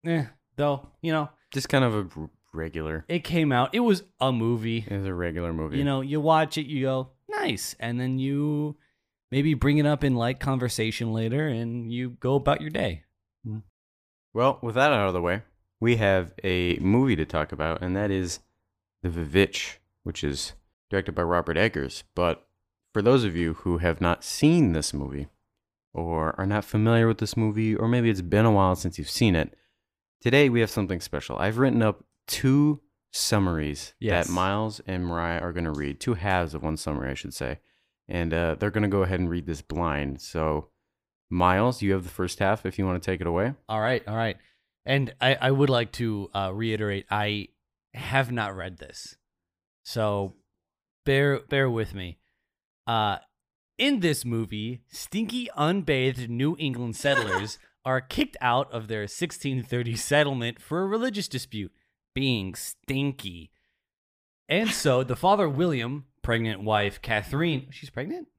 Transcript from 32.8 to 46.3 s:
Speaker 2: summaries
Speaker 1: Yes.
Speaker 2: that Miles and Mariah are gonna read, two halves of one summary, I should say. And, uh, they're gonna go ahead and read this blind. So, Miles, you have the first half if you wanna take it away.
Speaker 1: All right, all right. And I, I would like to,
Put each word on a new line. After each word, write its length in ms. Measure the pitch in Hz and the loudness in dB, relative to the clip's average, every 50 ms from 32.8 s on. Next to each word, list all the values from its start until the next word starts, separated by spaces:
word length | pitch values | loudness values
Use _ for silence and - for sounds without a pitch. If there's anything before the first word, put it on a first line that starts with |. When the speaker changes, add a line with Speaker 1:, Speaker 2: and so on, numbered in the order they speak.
| _ _ _ _ _ _ | _ _ _ _ _ _
Speaker 2:
summaries 840 | - - - - 120 104 98 90 85 78 76 73 73 71 - - _ _ | -6 -4 0 2 2 2 2 2 0 0 -2 -2 -4 -6 -10 -14 _ _
Speaker 1:
Yes. 260 | - 110 92 87 85 | -2 0 2 2 0
Speaker 2:
that 60 | 90 90 | 0 0
Miles 460 | 90 92 95 98 104 110 110 104 - - | 0 2 2 0 0 -2 -4 -6 -8 -8
and 180 | - 95 90 90 | -6 -4 -4 -2
Mariah 340 | 87 82 85 85 85 85 82 | -2 -2 -2 -2 -2 -2 -2
are 120 | 73 87 78 | -4 -4 -4
gonna 180 | 87 85 80 76 | -2 -2 -2 -2
read, 260 | 73 73 69 69 - | -2 -4 -4 -4 -4
two 140 | - 127 117 | -2 -2 -2
halves 380 | 87 85 104 95 90 87 78 76 | 0 0 0 2 2 0 0 -4
of 80 | 80 - | -4 -4
one 140 | 78 80 | -4 -4
summary, 340 | - - 80 76 65 62 65 | -4 -4 -4 -4 -4 -4 -4
I 20 | 67 | -6
should 180 | - - - 65 | -6 -10 -12 -8
say. 260 | - 69 62 - - _ _ _ _ _ _ _ _ _ | -6 -6 -6 -6 -10 _ _ _ _ _ _ _ _ _
And, 260 | - 95 87 85 82 80 | -8 -4 -2 -2 0 0
uh, 220 | 82 85 82 78 | 0 0 0 0
they're 160 | - 104 104 | 0 -2 -2
gonna 160 | - 110 104 | 0 0 0
go 160 | 101 95 101 95 | 2 2 2 2
ahead 160 | 90 92 90 | 2 2 0
and 100 | 92 85 | 0 0
read 160 | 85 87 73 | -2 -4 -4
this 160 | 78 80 73 | -6 -8 -8
blind. 580 | - _ 76 78 85 80 73 71 71 71 69 69 | -8 _ -4 -2 0 0 0 -2 -2 -4 -6 -8
So, 480 | - - - 82 80 78 76 76 73 _ _ _ _ _ _ _ _ _ _ _ _ _ | -12 -8 -4 -2 0 0 0 -2 -4 _ _ _ _ _ _ _ _ _ _ _ _ _
Miles, 520 | 90 90 90 90 92 98 110 123 123 - | 0 2 4 4 4 4 2 2 0 0
you 120 | 104 98 95 | 0 0 0
have 100 | 95 87 | 0 -2
the 60 | 87 | -6
first 300 | - - 92 90 - - | -6 -4 -4 -4 -2 0
half 260 | 104 98 104 - - | 0 0 0 0 -2
if 120 | 95 - - | -8 -4 -2
you 60 | 98 | -2
wanna 140 | 95 90 90 | 0 0 -2
take 220 | 85 - 95 90 | -2 -4 -4 -2
it 60 | 92 | -2
away. 260 | 85 82 87 101 123 143 - _ - | -2 0 0 0 0 -4 -8 _ -8
Speaker 1:
All 100 | 110 107 | -4 -2
right, 240 | 107 120 131 117 - | 0 0 0 -2 -2
all 80 | 104 107 | -4 -4
right. 220 | 113 113 110 - - _ _ _ _ _ _ _ _ _ | -2 -2 -4 -4 -8 _ _ _ _ _ _ _ _ _
And 280 | - 135 139 135 120 - _ | 0 0 0 0 -2 -2 _
I, 140 | 123 127 135 | 2 2 2
I 160 | 131 - 131 | 4 2 2
would 180 | 139 135 143 135 | 4 4 4 4
like 220 | 131 120 117 113 - | 4 2 0 -2 -4
to, 360 | - 120 113 107 101 98 - | -4 -2 -2 -2 -2 -6 -4